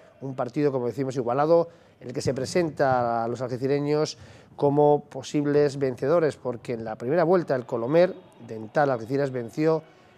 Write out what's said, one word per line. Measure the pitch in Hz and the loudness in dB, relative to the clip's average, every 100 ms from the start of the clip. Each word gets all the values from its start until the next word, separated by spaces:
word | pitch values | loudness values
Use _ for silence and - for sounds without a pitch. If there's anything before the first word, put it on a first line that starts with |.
| - _ | -20 _
un | 135 | -10
partido, | 131 123 151 147 | -6 -4 0 0
como | 131 120 | 0 -2
decimos, | 117 131 | -2 -4
igualado, | 135 117 127 151 170 170 - - _ | -2 -2 0 4 4 2 -6 -20 _
en | 123 | -10
el | |
que | 127 | -6
se | - | -4
presenta | 131 127 185 165 139 139 127 120 117 | -4 -2 0 0 0 2 2 2 0
a | 117 | -2
los | 120 | -4
algecireños | 127 123 131 143 143 151 151 - - - - - | -6 -4 -2 0 0 0 0 -4 -18 -20 -20 -2
como | 143 143 147 147 | 2 4 6 4
posibles | - 135 127 151 143 143 147 139 | 0 -14 -6 -2 2 4 2 2
vencedores, | 135 120 135 170 156 - | -2 -2 0 2 2 -2
porque | 127 120 - | -6 -8 -8
en | 117 | -8
la | 110 110 | -8 -8
primera | 120 170 | -2 0
vuelta | 160 185 151 | 2 2 2
el | 131 120 | -4 -2
Colomer | 120 117 160 185 - - - 117 | -4 0 4 4 0 -18 -20 -14
Dental | 110 110 156 143 | -12 -4 0 2
Algeciras | 123 110 135 139 | 0 -2 -2 -2
venció | 127 117 - 156 160 - - - | -4 -6 -2 0 0 -2 -18 -20